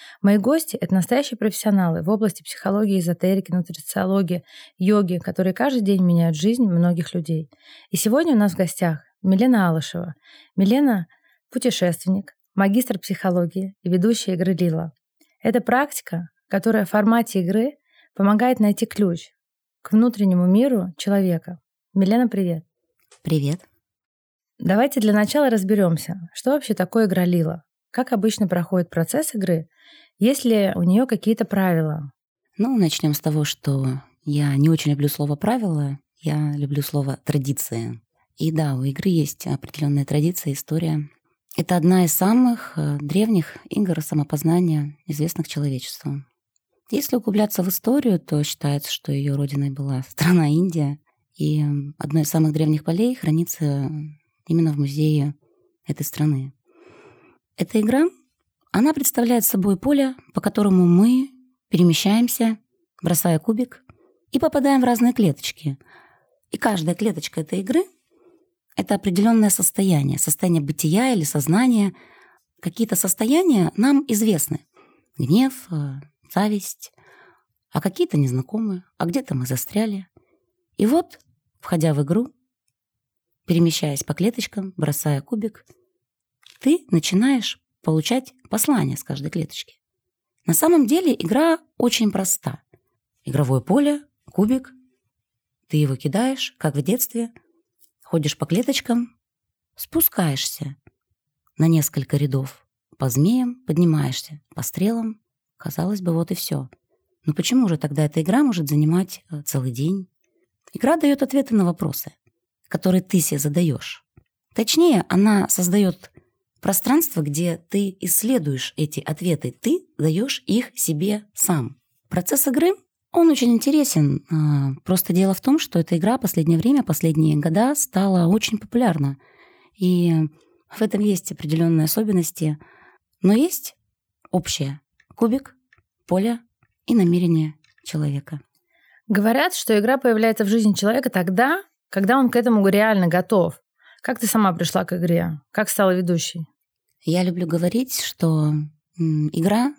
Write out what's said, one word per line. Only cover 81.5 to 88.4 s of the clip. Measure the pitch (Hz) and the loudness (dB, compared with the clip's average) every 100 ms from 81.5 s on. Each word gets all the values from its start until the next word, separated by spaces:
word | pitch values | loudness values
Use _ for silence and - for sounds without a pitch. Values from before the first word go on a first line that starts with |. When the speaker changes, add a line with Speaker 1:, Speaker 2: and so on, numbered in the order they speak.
| _ | _
Speaker 2:
входя | - 175 160 | -4 0 2
в | 147 | 0
игру, | 143 185 247 _ _ _ _ _ _ _ _ _ _ _ - | 0 0 -2 _ _ _ _ _ _ _ _ _ _ _ -2
перемещаясь | 170 170 160 151 139 | 2 2 0 -4 -6
по | - | -6
клеточкам, | 151 196 240 - - 190 180 | -2 -2 -4 -8 -8 -10 -4
бросая | 147 147 156 143 | -4 -2 -2 -4
кубик, | - 220 214 - _ _ _ _ _ _ _ _ _ _ | -4 -6 -6 -10 _ _ _ _ _ _ _ _ _ _
ты | 262 339 - | 0 0 0
начинаешь | 170 - 185 247 269 202 - _ _ | -2 0 2 2 2 -2 -10 _ _
получать | - 160 156 254 262 - | -2 -2 0 -2 -4 -14